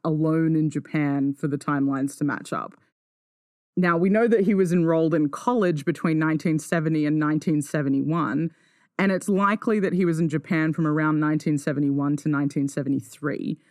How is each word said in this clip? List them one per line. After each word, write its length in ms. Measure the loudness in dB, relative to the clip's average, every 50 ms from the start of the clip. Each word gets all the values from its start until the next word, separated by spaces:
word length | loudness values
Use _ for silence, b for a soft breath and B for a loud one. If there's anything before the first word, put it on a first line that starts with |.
| -4
alone 540 | -2 0 0 2 2 2 2 2 2 2
in 140 | 2 0 0
Japan 640 | -2 -4 -6 -4 -2 -2 0 0 0 0 0 -2 -2
for 140 | -2 -4 -4
the 100 | -4 -4
timelines 580 | -4 -2 -2 0 0 0 0 -2 -2 -4 -4
to 80 | -2 -4
match 260 | -4 -4 -4 -8 -8 -8
up. 200 | -8 -8 -10 -14 -20 b b b _ _ _ _ _ _ _ _ _ _ _ _ _ _ _ -2
Now, 220 | 0 2 2 2 2
we 100 | 2 4
know 180 | 4 4 4
that 200 | 4 4 4 4
he 80 | 4 2
was 180 | 2 2 2 2
enrolled 400 | 2 2 2 2 2 2 2 2
in 160 | 2 0 0
college 560 | -2 -4 -2 0 0 2 2 0 0 -2 -2
between 340 | -4 -4 -2 0 0 0 2
nineteen 400 | 0 0 0 0 0 0 -2 -2
seventy 460 | -2 -2 -2 0 0 0 0 0 0
and 140 | 0 0 0
nineteen 420 | 0 0 0 0 0 0 0 0
seventy-one, 920 | -2 -2 -4 -2 -2 0 0 0 0 0 -2 -2 -2 -2 -2 -2 -4 -4 b b b b b b b b b -2
and 140 | 0 0 0
it's 160 | 0 0 0
likely 520 | 0 2 2 2 0 0 0 0 0 0
that 120 | 0 0 0
he 140 | 2 2
was 120 | 2 2 2
in 120 | 0 0
Japan 420 | 0 -2 -2 -2 0 0 0 0 0
from 140 | 0 0
around 340 | 0 0 2 2 0 0 0
nineteen 380 | 0 0 0 0 0 0 -2 0
seventy-one 580 | 0 -2 -2 0 0 0 0 0 0 0 -2
to 140 | -2 -2 -2
nineteen 380 | 0 0 0 -2 -2 -2 -4 -2
seventy-three. 880 | -2 -4 -4 -2 -2 -4 -4 -8 -12 -8 -6 -6 -6 -4 -6 -6 -8 -8 b b